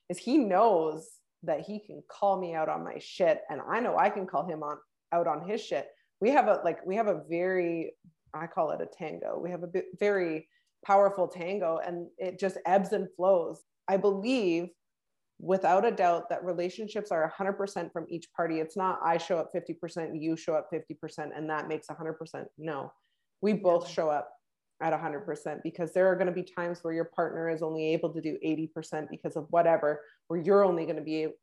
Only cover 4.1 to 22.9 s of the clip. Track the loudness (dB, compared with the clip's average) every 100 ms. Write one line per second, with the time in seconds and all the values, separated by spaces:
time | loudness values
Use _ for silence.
4.1 | 2 -2 -2 -2 -4 -6 -8 _ _ -2
5.1 | 0 2 -2 -4 -6 -4 -6 -6 _ _
6.1 | 0 4 6 6 4 2 -2 -4 -2 0
7.1 | -2 -2 -2 0 0 0 -2 -6 -10 -20
8.1 | _ -14 -10 -6 -2 0 -2 -6 -8 -10
9.1 | -6 -6 -6 -6 -8 -6 -6 -6 -2 0
10.1 | 2 0 -4 -8 _ _ _ 4 6 6
11.1 | 4 -2 -2 -4 -2 0 -2 -4 -8 -10
12.1 | -8 -8 -2 -4 -2 4 4 4 -2 -4
13.1 | 0 4 4 2 -8 _ _ 0 2 4
14.1 | 2 0 2 2 0 -2 _ _ _ _
15.1 | _ _ -10 0 2 4 4 4 2 2
16.1 | 2 -2 -4 -4 -4 -4 -6 -8 -6 -2
17.1 | 0 0 0 -2 -2 -4 -4 -6 -8 -8
18.1 | -10 -8 -4 -2 -2 -2 -2 -2 0 0
19.1 | 0 0 -2 -2 -6 -6 -10 -8 -6 -6
20.1 | -4 -4 -2 0 -2 -2 -8 -8 -12 -12
21.1 | -8 -8 -6 -4 -4 -4 -6 -8 -10 -8
22.1 | -8 -10 -12 -12 -12 -8 -8 -10